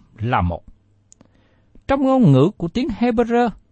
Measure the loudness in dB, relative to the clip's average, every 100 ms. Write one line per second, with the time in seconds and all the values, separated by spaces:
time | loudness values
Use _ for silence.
0 | _ -10 -4 -2 -2 -6 -12 -20 _ _
1 | _ _ _ _ _ _ _ -18 -6 -2
2 | 0 2 4 4 4 0 -10 -6 -8 -4
3 | -2 -2 -2 0 -2 -6 _